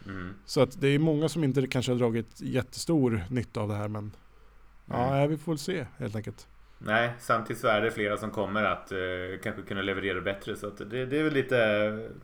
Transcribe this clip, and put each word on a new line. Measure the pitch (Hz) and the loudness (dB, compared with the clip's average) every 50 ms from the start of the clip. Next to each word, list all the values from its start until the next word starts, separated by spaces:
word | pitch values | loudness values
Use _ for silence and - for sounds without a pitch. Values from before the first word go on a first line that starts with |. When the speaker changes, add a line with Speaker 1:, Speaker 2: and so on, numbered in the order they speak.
| - | -12
Speaker 1:
Mm. | 98 95 95 90 90 98 - - | -10 -8 -8 -8 -10 -10 -12 -12
Speaker 2:
Så | - - - | -2 2 4
att | 127 123 - - | 4 4 2 2
det | 139 139 | 4 4
är | 143 143 | 6 6
många | 160 165 156 147 156 156 | 6 4 4 4 2 2
som | 156 175 156 | 2 2 2
inte | 139 127 139 131 131 | 2 2 2 2 2
kanske | - 131 120 131 | 0 0 2 2
har | 123 120 | 2 4
dragit | 123 117 113 117 110 - - - | 4 2 2 0 -2 -6 -8 -10
jättestor | - 131 127 131 120 - - - - - 170 156 131 123 113 104 85 - | -6 -2 -2 -2 -2 -2 -6 -6 0 2 4 4 4 4 4 2 0 -2
nytta | 127 123 110 - - 117 | -2 -2 -2 -2 -4 -4
av | 107 104 | -2 -2
det | 104 | -2
här, | 101 104 104 | -2 -4 -4
men | 107 107 104 104 - - - - - - - - - - - - - - - | -4 -6 -8 -10 -12 -16 -20 -20 -20 -20 -20 -20 -20 -20 -20 -20 -20 -18 -10
ja, | - - | -6 -2
Speaker 1:
Mm. | 117 123 135 | 0 0 2
Speaker 2:
nej, | 139 139 143 147 | 4 4 4 2
vi | 160 151 | 2 -2
får | - 170 | -2 -4
väl | 165 147 | -4 -4
se | - - 185 175 127 101 - - | -4 -4 -4 -4 -6 -8 -10 -8
helt | 131 117 101 | -8 -6 -6
enkelt. | 110 101 - 104 - - - - - - - - - | -6 -8 -8 -12 -14 -18 -20 -20 -20 -20 -20 -20 -10
Speaker 1:
Nej, | - - 107 113 120 120 120 - | -2 0 2 2 2 0 -2 -4
samtidigt | - - 123 113 110 - 117 110 | -2 0 0 0 0 -2 -6 0
så | - 123 | 2 2
är | 110 104 | 4 4
det | 107 113 | 2 2
flera | 110 113 104 101 104 98 | 0 0 0 0 0 -2
som | 107 107 | -4 -4
kommer | - 110 101 95 95 107 - | -4 -2 -2 -2 0 0 2
att, | 95 90 - - - | 0 0 -2 -4 -6
eh, | 95 95 92 92 90 90 90 92 95 95 - | -6 -4 -4 -4 -4 -4 -6 -6 -8 -6 -6
kanske | 113 104 101 | -6 -6 -6
kunna | 95 - 104 98 | -8 -6 -4 -2
leverera | 98 98 98 95 92 98 92 90 | -2 -2 -2 0 0 -2 -2 -2
bättre, | 87 98 98 98 - - 104 | -2 -2 -4 -4 -6 -8 -8
så | - 98 104 | -6 -8 -8
att | 101 - | -8 -10
det, | - 101 110 127 127 | -10 -6 -6 -6 -4
det | 127 135 151 | -2 0 0
är | 156 | 2
väl | 156 147 | 2 2
lite | 139 127 127 131 123 113 107 104 104 107 107 107 107 113 110 - - | 2 2 4 4 4 4 4 4 4 2 2 0 -4 -8 -10 -12 -16